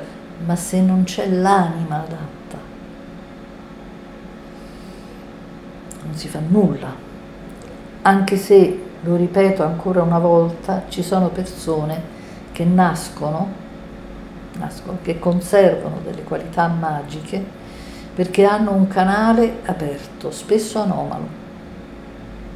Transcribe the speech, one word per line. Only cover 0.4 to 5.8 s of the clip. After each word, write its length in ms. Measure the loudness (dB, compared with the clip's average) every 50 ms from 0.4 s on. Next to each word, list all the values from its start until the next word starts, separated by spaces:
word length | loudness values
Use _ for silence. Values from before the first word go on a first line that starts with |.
| -2
ma 100 | -2 -2
se 260 | -2 -2 0 2 4
non 240 | 4 6 4 4 2
c'è 240 | 2 0 -2 0 2
l'anima 680 | 2 4 4 6 6 6 4 2 0 -4 -4 -4 -4
adatta, 640 | -4 -4 -6 -8 -10 -10 -12 -12 -14 -16 -14 -14 -14 -14 -16 -16 -16 -16 -16 -16 -16 -16 -16 -16 -16 -16 -16 -16 -16 -16 -16 -16 -18 -18 -18 -18 -18 -16 -16 -16 -16 -16 -18 -16 -16 -16 -16 -16 -16 -16 -18 -16 -16 -16 -16 -16 -16 -16 -16 -16 -16 -16 -16 -16 -16 -16 -16 -16 -16 -16 -16 -16 -16 -16 -16 -16 -16